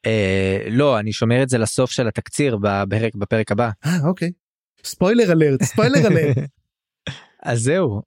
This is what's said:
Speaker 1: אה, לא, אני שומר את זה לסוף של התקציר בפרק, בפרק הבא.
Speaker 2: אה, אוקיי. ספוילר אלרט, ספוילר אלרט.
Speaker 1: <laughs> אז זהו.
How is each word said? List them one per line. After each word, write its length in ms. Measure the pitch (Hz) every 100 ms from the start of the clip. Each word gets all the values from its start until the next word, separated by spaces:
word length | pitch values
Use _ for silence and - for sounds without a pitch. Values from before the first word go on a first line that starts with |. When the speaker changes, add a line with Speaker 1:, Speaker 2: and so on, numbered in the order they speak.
| 113
Speaker 1:
אה, 520 | 110 95 95 95 95 -
לא, 280 | 117 147 117
אני 140 | 104
שומר 300 | 104 113 123
את 60 | 135
זה 100 | 123
לסוף 320 | 110 - 127
של 180 | - 117
התקציר 500 | - - - 143 110
בפרק, 520 | 101 98 98 104 113
בפרק 380 | 104 101 110 107
הבא. 180 | 104 120 101 147
Speaker 2:
אה, 120 | 180
אוקיי. 260 | 147 185 170 180 _ _ _ _
ספוילר 480 | - - 180 240 214
אלרט, 300 | 165 151 135
ספוילר 440 | 131 - 220 285 226
אלרט. 300 | 170 151 139 143 _ _ _ _
Speaker 1:
<laughs> 500 | _ - - - _
אז 180 | - 120
זהו. 420 | 117 180 160 101